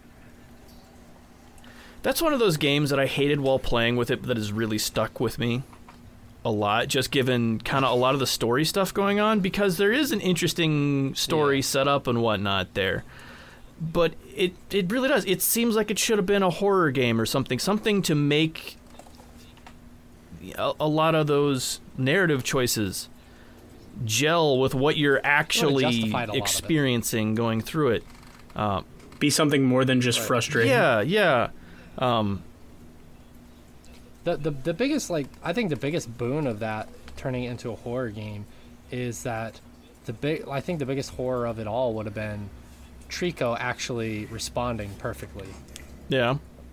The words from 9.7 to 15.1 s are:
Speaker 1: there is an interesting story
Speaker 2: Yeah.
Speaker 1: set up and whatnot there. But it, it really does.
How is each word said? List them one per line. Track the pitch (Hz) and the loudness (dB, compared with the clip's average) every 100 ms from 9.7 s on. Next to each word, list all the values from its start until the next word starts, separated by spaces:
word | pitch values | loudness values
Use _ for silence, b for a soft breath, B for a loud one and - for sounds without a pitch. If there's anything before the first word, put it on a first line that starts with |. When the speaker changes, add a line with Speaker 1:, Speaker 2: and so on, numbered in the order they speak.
| 170 | 2
Speaker 1:
there | 202 | 2
is | 254 285 | 2 2
an | 208 | 0
interesting | 185 175 165 - 160 151 143 139 135 | 0 0 0 0 2 2 2 0 0
story | - - 160 147 139 | -2 0 2 2 2
Speaker 2:
Yeah. | |
Speaker 1:
set | - 139 139 | 2 2 2
up | 139 - | 2 2
and | 117 | 2
whatnot | 117 104 101 98 92 | 2 2 0 0 -2
there. | 104 95 92 - B B B B B B - | 0 0 -2 -6 B B B B B B -10
But | 160 165 165 165 - | -4 2 2 0 -10
it, | - 180 180 - | -2 -2 -2 -4
it | 190 175 | -2 0
really | 247 | 2
does. | 262 | 2